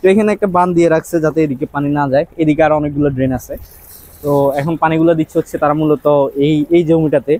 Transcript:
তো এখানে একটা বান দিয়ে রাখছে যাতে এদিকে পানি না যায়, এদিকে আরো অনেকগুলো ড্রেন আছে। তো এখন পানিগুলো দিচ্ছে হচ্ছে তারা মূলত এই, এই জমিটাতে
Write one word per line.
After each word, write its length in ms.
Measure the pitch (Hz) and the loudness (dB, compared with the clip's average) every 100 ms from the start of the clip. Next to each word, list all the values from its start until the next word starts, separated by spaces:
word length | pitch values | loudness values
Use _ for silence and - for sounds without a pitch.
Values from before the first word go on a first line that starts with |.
তো 80 | 185 | 2
এখানে 240 | 202 214 | 2 2
একটা 140 | 208 208 | 0 0
বান 260 | 180 180 | 0 0
দিয়ে 160 | 170 170 | 2 2
রাখছে 300 | 160 - 170 | 2 -2 -2
যাতে 240 | 156 147 | -2 0
এদিকে 220 | 156 131 147 | -2 -2 -6
পানি 240 | 143 143 | -4 -2
না 200 | 147 143 | -2 0
যায়, 160 | 131 165 - | 0 -2 -2
এদিকে 260 | 156 151 | -2 2
আরো 120 | 156 151 | 2 2
অনেকগুলো 340 | 151 143 143 | -2 -2 -2
ড্রেন 220 | 131 131 | 0 -2
আছে। 260 | 127 - - - - - - - - | -4 -8 -16 -18 -20 -20 -20 -20 -10
তো 300 | 147 143 139 | -2 0 0
এখন 260 | 139 147 160 | 0 -4 -2
পানিগুলো 360 | 160 160 165 | 0 2 2
দিচ্ছে 260 | 165 156 165 | 2 0 -4
হচ্ছে 180 | - 165 | -4 -4
তারা 160 | 147 | -2
মূলত 340 | 151 156 143 147 147 139 139 | 0 0 0 2 2 0 0
এই, 300 | 143 156 147 | 0 0 2
এই 140 | 170 | 0
জমিটাতে 540 | 160 165 156 139 117 - | 2 0 2 0 0 -4